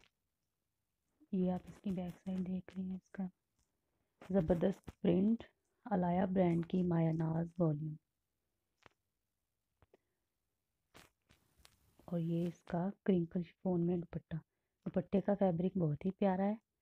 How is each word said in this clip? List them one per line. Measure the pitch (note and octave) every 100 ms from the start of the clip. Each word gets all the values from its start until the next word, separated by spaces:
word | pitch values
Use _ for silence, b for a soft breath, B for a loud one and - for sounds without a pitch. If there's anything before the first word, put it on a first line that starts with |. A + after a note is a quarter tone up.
| - _ _ _ _ _ _ _ _ _ _ _ D4+
ये | F#3+ F3+
आप | F3+ -
इसकी | - G#3
बैक | F#3 F3+
साइड | - - F#3
देख | F3+ F#3 - F#3+
रहे | F#3
हैं, | F#3
इसका | - - F#3 - _ _ _ _ _ _ _ - -
ज़बरदस्त | F#3+ D#3+ F3 F#3 F#3 -
print, | - F#3 F3 G#3 A3+ - _ _ _ -
अलाया | G3+ F3+ F3 G3
ब्रांड | F#3 F3 E3+ E3+
की | F#3
मायानाज | F3+ E3 E3 D#3+ D#3+ D#3+ E3+ -
वॉल्यूम। | E3 D3 D#3 D3+ _ _ _ _ _ _ _ _ - _ _ _ _ _ _ _ _ _ _ _ _ _ _ _ _ _ _ _ _ - - _ _ _ _ _ - _ _ _ -
और | F3
ये | E3 E3+ E3+
इसका | - - E3+ F#3
क्रिंकल | - - F#3 E3+ F#3
शिफॉन | F3 - F#3 F3+
में | E3+ F3+
दुपट्टा, | E3+ - - D#3+ - _ _ _
दुपट्टे | - - F3+ G3
का | F3+
फैब्रिक | G3+ F#3+ E3 F3+ F#3+
बहुत | D#3 D3
ही | F#3+
प्यारा | - G3 F#3
है, | G3 A3 _ _